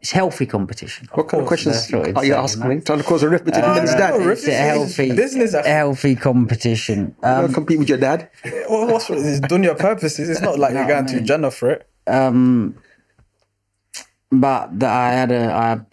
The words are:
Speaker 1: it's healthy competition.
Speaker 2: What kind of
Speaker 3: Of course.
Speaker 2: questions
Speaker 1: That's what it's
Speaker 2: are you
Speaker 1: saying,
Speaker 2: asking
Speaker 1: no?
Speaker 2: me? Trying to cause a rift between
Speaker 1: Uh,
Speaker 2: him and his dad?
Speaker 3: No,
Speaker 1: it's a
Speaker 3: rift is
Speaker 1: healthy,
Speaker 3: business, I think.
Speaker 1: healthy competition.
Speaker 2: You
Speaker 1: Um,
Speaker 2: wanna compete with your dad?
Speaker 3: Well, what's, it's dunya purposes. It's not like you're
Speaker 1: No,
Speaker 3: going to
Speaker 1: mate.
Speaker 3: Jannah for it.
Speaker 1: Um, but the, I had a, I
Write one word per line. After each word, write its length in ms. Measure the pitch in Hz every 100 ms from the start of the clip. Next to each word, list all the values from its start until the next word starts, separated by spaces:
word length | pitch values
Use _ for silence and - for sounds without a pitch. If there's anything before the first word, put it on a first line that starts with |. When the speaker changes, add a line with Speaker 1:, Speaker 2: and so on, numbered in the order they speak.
Speaker 1:
it's 80 | -
healthy 340 | 180 185 - 135
competition. 640 | 104 95 113 - - 127
Speaker 2:
What 160 | - 156
kind 120 | 160
of 40 | 131
Speaker 3:
Of 40 |
course. 120 | 165
Speaker 2:
questions 120 | 156 117 -
Speaker 1:
That's 40 |
what 140 | 117 78
it's 80 | 107
Speaker 2:
are 60 | 135
you 80 |
Speaker 1:
saying, 100 | 139
Speaker 2:
asking 180 | 131 110
Speaker 1:
no? 80 | 123 143
Speaker 2:
me? 60 |
Trying 160 | - 151
to 40 | 143
cause 180 | 165
a 60 | 151
rift 160 | 170 -
between 180 | -
Speaker 1:
Uh, 80 | -
Speaker 2:
him 60 | -
and 80 | -
his 80 | -
dad? 140 | 185
Speaker 3:
No, 40 | 254
Speaker 1:
it's 80 | 175
a 20 |
Speaker 3:
rift 140 | 233
is 120 | 277 127
Speaker 1:
healthy, 600 | 147 147 139 - 131 123
Speaker 3:
business, 380 | 262 262 226 160
I 60 |
think. 120 | 147 151
Speaker 1:
healthy 400 | 143 135 143 127
competition. 1000 | 139 127 113 113 120 113 - 101 95 -
Speaker 2:
You 40 | -
Speaker 1:
Um, 140 | 127
Speaker 2:
wanna 120 | 131 131
compete 240 | 147 156
with 100 | 147
your 80 | 131
dad? 320 | 135 165 - _ 131 - -
Speaker 3:
Well, 160 | 220 240
what's, 240 | 226 -
it's 300 | 160 147 139
dunya 360 | 135 180 185 147
purposes. 540 | 190 214 156 151 160
It's 120 | 160
not 180 | 202 143
like 140 | 139 131
you're 80 |
Speaker 1:
No, 40 | 127
Speaker 3:
going 160 | 143 131
to 80 | 127
Speaker 1:
mate. 80 | 113
Speaker 3:
Jannah 240 | 151 143
for 220 | - 120
it. 160 | 151 - _ -
Speaker 1:
Um, 680 | 123 131 123 127 123 104 - _ _ _ _ _ _ _ _ _ _ _ - - _ _
but 480 | 131 139 127 - 92
the, 80 | 127
I 220 | 123 123
had 200 | 123 127
a, 200 | 123 117
I 280 | 110 113 113 110